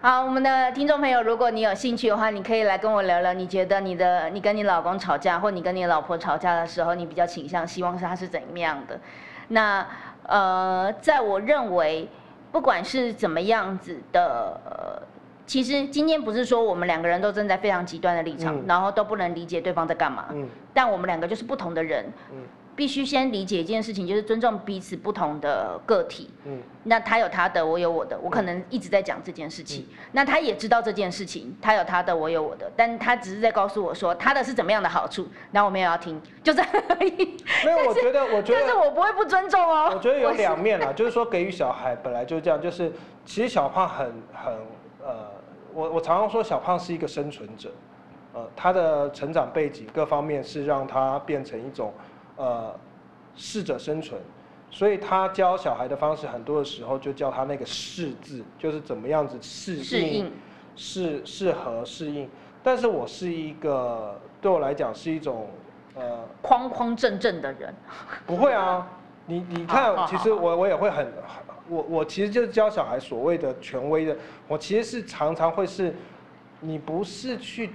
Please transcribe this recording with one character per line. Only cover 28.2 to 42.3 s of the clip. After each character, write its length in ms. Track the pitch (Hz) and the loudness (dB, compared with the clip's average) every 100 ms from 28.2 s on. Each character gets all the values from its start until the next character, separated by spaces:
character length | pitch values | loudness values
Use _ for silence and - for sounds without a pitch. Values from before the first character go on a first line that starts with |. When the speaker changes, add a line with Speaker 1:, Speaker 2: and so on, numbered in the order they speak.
| 175 | -2
Speaker 1:
可 100 | 220 | -2
能 220 | 185 180 185 | -2 -6 -6
一 120 | 254 | -8
直 100 | 175 | 0
在 100 | 196 | 0
讲 220 | 196 - | 0 -8
这 80 | - | -8
件 160 | 170 156 | -12 -12
事 140 | 165 | -12
情。 240 | 151 143 - | -12 -12 -12
Speaker 2:
嗯。 40 | - - | -18 -4
Speaker 1:
那 120 | 262 277 | 0 2
他 140 | 302 | 2
也 160 | 302 196 | 2 -2
知 120 | 220 | 2
道 140 | 233 | 2
这 100 | 226 | 2
件 200 | 196 185 | -2 -4
事 120 | 175 | -4
情， 320 | 190 151 113 - | -8 -10 -12 -2
他 140 | 220 214 | 4 4
有 80 | |
他 180 | 175 180 | 4 0
的， 160 | 180 165 | 2 0
我 100 | 156 | 0
有 140 | 165 | 0
我 140 | 151 - | -2 -6
的， 160 | 196 - | -6 2
但 220 | 233 233 | 2 2
他 180 | 240 247 | 0 0
只 200 | 190 202 | 0 0
是 40 | |
在 120 | 226 | 2
告 160 | 220 202 | 4 0
诉 180 | 208 175 | 0 -4
我 80 | |
说 220 | 175 180 175 | 0 0 2
他 180 | 254 | 4
的 100 | 277 | 2
是 80 | 240 | 0
怎 140 | 240 165 | 0 2
么 60 | |
样 100 | 214 | 2
的 80 | 180 | 2
好 180 | 175 - | 0 -2
处， 200 | - 180 - - | -6 -10 -12 0
然 100 | 202 | 2
后 60 | 208 | 4
我 40 | |
没 100 | 190 | 4
有 40 | 180 | 2
要 80 | 170 | 2
听， 240 | 175 156 - - | -4 -10 -14 0
就 100 | - | 2
这 120 | 302 | 4
样 60 | - 403 - | 4 2 2
而 160 | 349 370 | 2 2
已。 100 | - 381 - - - | 2 -2 -2 -2 2
Speaker 2:
没 80 | 302 | 4
有， 60 | 339 | 4
Speaker 1:
但 60 | |
是， 60 | - | 4
Speaker 2:
我 40 | |
觉 180 | - 247 | 4 4
得， 140 | 285 349 | 4 4
我 160 | 208 | 2
觉 120 | 208 523 | 4 4
得， 60 | |
Speaker 1:
但 60 | 539 | 6
是 80 | 440 | 6
我 140 | 302 | 4
不 100 | 294 | 6
会 100 | 392 | 2
不 100 | 381 | 4
尊 240 | 339 370 381 | 4 4 6
重 140 | 392 | 4
哦。 300 | 339 311 311 | 6 6 4
Speaker 2:
我 60 | 190 | 2
觉 120 | 233 | 2
得 60 | 277 | 4
有 140 | 262 | 2
两 280 | 233 190 160 | 4 2 2
面 200 | 202 190 | 2 2
啦， 80 | 147 | 0
Speaker 1:
我 40 | |
是 40 | - | 2
Speaker 2:
就 80 | 233 | 2
是 60 | |
说 120 | 233 | 2
给 200 | 233 190 | 0 0
予 80 | 185 | 0
小 200 | 185 131 | 0 -2
孩 240 | - 131 120 | 0 -4 -4
本 160 | 131 | -4
来 140 | 120 | -4
就 160 | 131 | -2